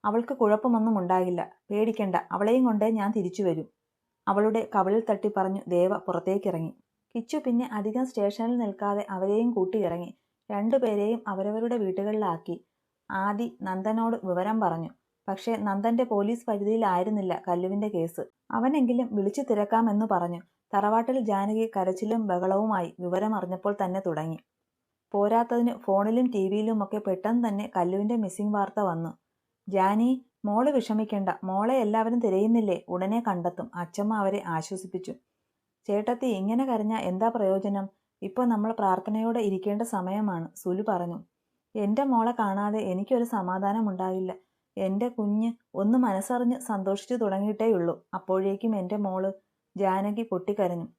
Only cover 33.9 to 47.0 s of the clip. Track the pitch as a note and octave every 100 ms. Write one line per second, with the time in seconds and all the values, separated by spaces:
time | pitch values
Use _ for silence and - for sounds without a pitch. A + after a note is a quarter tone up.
33.9 | - G#3 A3 G3 G3+ F3 D#3+ D#3+ F#3+ F#3+
34.9 | F#3 F#3 - _ _ _ _ _ _ -
35.9 | G3+ G#3+ A#3+ C4 G3 G3 A#3 C4 A3+ G#3+
36.9 | A3 F3+ F#3 A3+ A#3 G3 G3 G3+ G3+ G3
37.9 | _ _ _ G3 A3 B3 A3 G#3+ A3+ G3+
38.9 | F#3 G3+ G#3+ A3+ A#3 G#3 F#3+ G#3 G#3 A#3
39.9 | G3+ F3+ G3+ G#3 E3+ E3 - F#3 F#3 G#3+
40.9 | F#3 F3 E3+ - _ _ _ _ A3 G3+
41.9 | A3 C#4 A#3+ A3+ A#3+ G#3 G3 G#3 A3 G3
42.9 | F#3 G3+ B3+ A#3 A3 F#3 F#3+ G3 G#3+ G#3+
43.9 | F#3 F#3 F#3 F#3 F#3 _ _ _ - F#3+
44.9 | G3 B3 A#3+ G#3 G#3 A#3 A#3 _ - G3+
45.9 | B3 B3 F#3+ G3 B3 A#3+ B3+ - G3+ F#3+
46.9 | G3